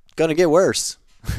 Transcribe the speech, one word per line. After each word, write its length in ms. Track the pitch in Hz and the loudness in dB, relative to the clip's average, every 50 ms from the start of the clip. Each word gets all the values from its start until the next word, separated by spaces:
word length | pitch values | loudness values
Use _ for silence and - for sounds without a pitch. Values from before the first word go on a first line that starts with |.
| _ _ - | _ _ -4
gonna 180 | - 160 160 151 | -4 -2 0 2
get 160 | 165 180 160 | 2 2 4
worse 460 | 147 180 190 135 - - - - - - _ _ _ _ | 4 4 2 2 0 -2 -6 -8 -10 -14 _ _ _ _
<laughs> 140 | - - - | -10 -8 -6